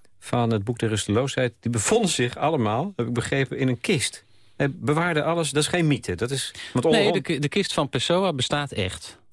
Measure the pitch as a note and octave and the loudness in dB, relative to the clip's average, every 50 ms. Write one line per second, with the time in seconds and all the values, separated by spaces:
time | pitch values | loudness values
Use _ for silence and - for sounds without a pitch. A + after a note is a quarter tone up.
0 | - - - - - - - A#2+ A#2 A2+ A2+ G#2+ G2 G#2+ A#2+ - A#2 A2 A2 G#2 | -20 -20 -20 -20 -8 -2 0 0 2 2 2 0 0 -2 -4 -2 -2 0 0 0
1 | - - G2+ A2+ C3+ C#3 - C3+ B2+ A#2+ - _ - A2+ A#2+ A2+ - - A3 A#3 | 0 2 2 2 2 0 0 -2 -2 -2 -2 _ -4 -2 -2 0 2 2 4 4
2 | A3 F3 - - B2 A#2+ - - - D3 E3 C#3 A2 G#2+ G#2+ B2 E3 G3+ G3 - | 4 2 2 0 0 0 0 0 0 0 2 2 2 2 0 0 -2 -2 -4 -4
3 | A#2+ A#2 A#2+ A#2 - - C3 C#3 C3+ - - - C3+ C3 B2 - - - G3 C3 | -4 -2 -2 -2 -2 0 0 0 0 -2 -2 0 0 0 0 0 0 0 0 2
4 | - - - - - - - - - - - - D3 C#3 C3 - A2+ B2+ D3+ D#3+ | 0 -2 -6 -10 -18 -20 -20 -20 -20 -10 -4 -2 -2 -2 -2 -2 -2 0 2 2
5 | F3 F3 E3 D3+ C#3+ D#3 E3+ E3+ D#3+ C#3 D3 D3 D3 - - F3+ E3 D3+ C#3+ - | 2 2 0 0 0 0 0 0 0 0 0 0 0 0 2 2 2 2 2 0
6 | - - F2+ - A2 A#2+ C3+ C3 - - - - - - - B2 - E3 - G#3+ | -2 -4 -4 -2 -2 -2 -2 -4 -4 -6 -10 -12 -10 -4 -2 0 4 4 4 6
7 | G3+ G#3 F3 - C3+ - E3 B2+ C#3+ C#3+ - G3+ F#3 - - F3+ D3 B2+ - B2+ | 4 4 2 0 0 -2 -2 -2 -2 0 0 0 -2 0 0 -2 -2 -2 -2 -2
8 | - - E3+ F#3 G3 F#3 D#3 C3 A#2+ - D3 D3 C#3+ C#3 - - F#2 F#2 - - | 0 0 2 2 2 0 0 -2 -2 -2 -2 -2 -2 -4 -4 -4 -4 -4 -6 -8
9 | - - - - - - | -14 -16 -18 -20 -20 -8